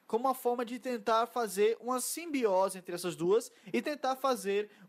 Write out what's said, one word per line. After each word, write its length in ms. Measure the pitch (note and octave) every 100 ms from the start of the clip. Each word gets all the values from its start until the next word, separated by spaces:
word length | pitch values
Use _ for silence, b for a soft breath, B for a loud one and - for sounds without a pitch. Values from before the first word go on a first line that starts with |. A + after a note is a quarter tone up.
| -
como 200 | A3+ C4
uma 80 |
forma 300 | B3+ A#3+ A#3+
de 140 | A3+ B3
tentar 480 | C4 A#3+ G3+ A3+ A#3+
fazer 500 | B3 A3 F#3 G#3+ A3+
uma 200 | A#3 B3+
simbiose 760 | - D#4 E4+ C#4 A3 F#3 F#3+ F#3
entre 160 | F3+
essas 200 | F3 F3
duas 380 | D3+ E3+ G#3+ - B B
e 80 | A3+
tentar 360 | D4+ D4 B3+ C4
fazer 540 | C4+ A#3+ F#3+ G3+ G#3 B